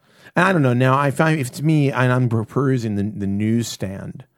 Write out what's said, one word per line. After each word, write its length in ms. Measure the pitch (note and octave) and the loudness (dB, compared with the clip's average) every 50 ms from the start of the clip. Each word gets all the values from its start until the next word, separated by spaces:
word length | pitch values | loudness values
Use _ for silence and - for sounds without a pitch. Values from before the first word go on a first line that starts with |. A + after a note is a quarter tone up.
| _ _ _ _ - - _ | _ _ _ _ -20 -6 _
And 120 | E3 F3+ | 0 2
I 80 | F#3+ F#3+ | 2 2
don't 80 | D#3+ | 2
know. 100 | C3+ B2+ | 2 2
Now 260 | A#2+ B2 C3 C3 C3 C#3+ | 2 4 4 4 4 4
I 120 | C#3+ C#3 | 2 0
find 280 | C3 - D#3+ D#3+ D#3 D#3+ | 0 0 0 0 0 0
if 100 | B2+ B2+ | -2 -6
it's 120 | - - | -6 -4
me 320 | C#3 D#3+ D#3 D3+ C#3+ C3+ | 0 2 2 2 2 0
and 180 | - B2+ B2+ B2 | 0 0 2 2
I'm 200 | B2 B2+ B2+ A2+ | 2 2 2 0
per-, 160 | A2+ A2+ A2 | 0 -2 -2
perusing 500 | - - B2+ C#3 C3+ C3+ A#2+ A2 A2 G#2 | -4 -4 -2 0 0 0 0 -2 -2 -2
the, 60 | G2+ | -2
the 240 | G2+ G#2+ - G#2+ G2 | -2 -4 -4 -6 -4
newsstand, 1000 | F#2+ G2 G2+ G#2+ A2 A2+ A#2 A2 - - - G#2 F#2+ G2 G2 F#2+ G2 - - - _ _ | -4 -2 -2 0 0 0 0 -2 -4 -8 -10 -10 -10 -10 -10 -12 -14 -16 -16 -20 _ _